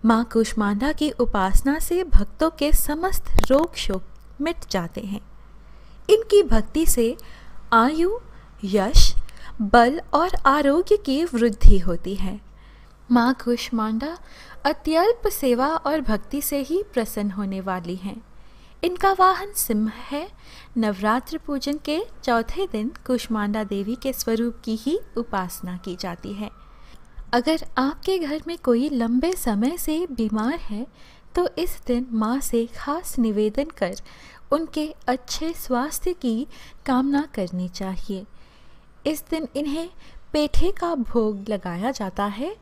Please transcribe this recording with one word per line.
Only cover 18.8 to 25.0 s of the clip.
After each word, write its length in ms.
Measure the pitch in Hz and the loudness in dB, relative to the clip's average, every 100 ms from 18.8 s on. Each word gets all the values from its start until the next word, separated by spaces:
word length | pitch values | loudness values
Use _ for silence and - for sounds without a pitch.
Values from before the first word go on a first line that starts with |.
इनका 280 | 349 359 392 | -4 2 2
वाहन 420 | 381 370 370 403 | 6 4 4 -4
सिंह 380 | 415 - 214 220 226 - | -6 -2 0 -2 -6 -8
है। 180 | 285 359 - - - - - | -8 -8 -14 -20 -20 -8 -2
नवरात्र 600 | 214 190 214 240 - 320 | -2 0 0 0 -2 -10
पूजन 400 | - 277 285 294 - | -6 -6 -4 -6 -4
के 160 | 311 453 - | -4 -4 -8
चौथे 440 | - 233 226 330 381 | 0 0 0 -4 -4
दिन 240 | 220 220 - - | -4 -6 -8 -4
कूष्मांडा 560 | 247 - 220 208 214 | -4 -2 -4 -2 -4
देवी 320 | 208 202 196 247 | -4 -4 -4 -4
के 180 | 269 | -6
स्वरूप 460 | 247 - 226 233 233 - | -6 -2 -2 -2 -4 -6
की 100 | 220 | -4
ही 240 | 269 359 | -2 -4